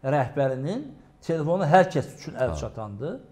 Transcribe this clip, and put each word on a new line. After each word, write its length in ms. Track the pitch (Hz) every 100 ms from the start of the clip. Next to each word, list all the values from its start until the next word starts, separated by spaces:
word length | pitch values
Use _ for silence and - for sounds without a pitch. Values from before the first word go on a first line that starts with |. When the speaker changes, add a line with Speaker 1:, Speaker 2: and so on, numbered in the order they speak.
Speaker 1:
rəhbərinin 800 | 135 143 120 143 135 131 143 233 294 - - -
telefonu 460 | - 165 151 180 156
hər 180 | 185 185
kəs 220 | 147 - -
üçün 180 | - 120
əl 160 | 127
Speaker 2:
Hə. 80 | 78
Speaker 1:
çatandır. 600 | 110 - 107 101 147 254 -